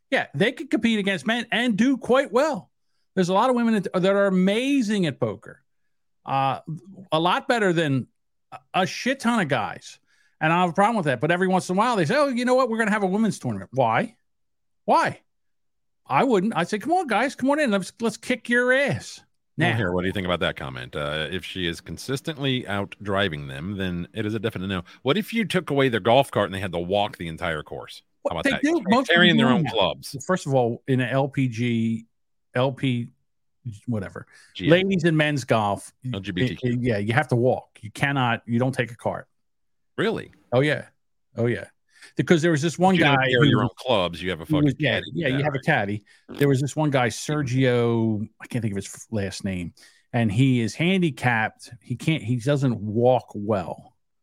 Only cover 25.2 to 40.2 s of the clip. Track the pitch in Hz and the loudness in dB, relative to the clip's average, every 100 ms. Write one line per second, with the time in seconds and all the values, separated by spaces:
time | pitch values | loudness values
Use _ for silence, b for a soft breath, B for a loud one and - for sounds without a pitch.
25.2 | 196 226 196 185 170 143 135 113 95 123 | -2 -4 -2 -4 -2 0 2 2 4 4
26.2 | 131 120 98 95 98 85 87 101 101 - | 4 0 -2 -2 -4 -4 -2 0 -2 -4
27.2 | 85 80 85 78 - 65 - - _ _ | -10 -6 -4 -6 -8 -14 -14 -20 _ _
28.2 | 277 82 277 - 285 330 190 233 277 175 | -6 -2 -2 0 0 0 2 0 4 4
29.2 | 175 165 131 127 156 110 90 69 - 143 | 6 4 4 2 0 0 0 -2 -10 -10
30.2 | - 185 - 135 120 120 - 131 123 135 | -4 -4 0 2 2 -2 -2 -2 0 0
31.2 | 143 139 131 113 120 117 113 113 - _ | -2 -2 -2 -2 -2 0 0 -2 -8 _
32.2 | _ _ _ 123 135 131 139 120 120 - | _ _ _ -2 -2 -2 -2 -2 -6 -14
33.2 | _ _ _ _ 120 104 - 110 92 - | _ _ _ _ -14 -10 -6 -6 -6 -12
34.2 | - b b - 95 175 190 190 165 156 | -18 b b -4 4 4 4 2 2 2
35.2 | 151 147 - 117 104 101 - _ 127 98 | 2 -2 0 2 2 -2 -6 _ -8 -6
36.2 | 98 92 127 - 127 123 120 104 104 113 | -6 -2 -2 -2 -2 -2 0 -2 0 0
37.2 | 151 120 127 104 - _ 107 - 143 139 | 2 2 2 0 -4 _ -18 -4 -2 0
38.2 | 123 117 - 117 127 123 117 120 107 90 | 0 0 -2 0 0 -2 -6 -6 -6 -6
39.2 | - _ _ _ _ _ _ - 185 190 | -10 _ _ _ _ _ _ -4 -2 -2